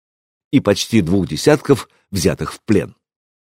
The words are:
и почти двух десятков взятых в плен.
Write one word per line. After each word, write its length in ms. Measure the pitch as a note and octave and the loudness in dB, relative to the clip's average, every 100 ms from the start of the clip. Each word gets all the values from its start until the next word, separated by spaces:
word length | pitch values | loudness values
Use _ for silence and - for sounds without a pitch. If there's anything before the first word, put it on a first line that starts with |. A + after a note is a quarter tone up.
| _ _ _ _ _ | _ _ _ _ _
и 80 | C#3 | 0
почти 420 | - G2 - A2+ | 0 -2 0 0
двух 260 | D#2+ G2 F2 | 2 -2 -2
десятков 640 | D2+ D3 D3+ - C3+ - _ _ | -2 2 2 2 -2 -2 _ _
взятых 420 | F#2+ E2+ C#2 D#2 | -2 -2 -2 -8
в 80 | - | -10
плен. 340 | - G2 C2 _ _ _ _ _ _ | -2 0 0 _ _ _ _ _ _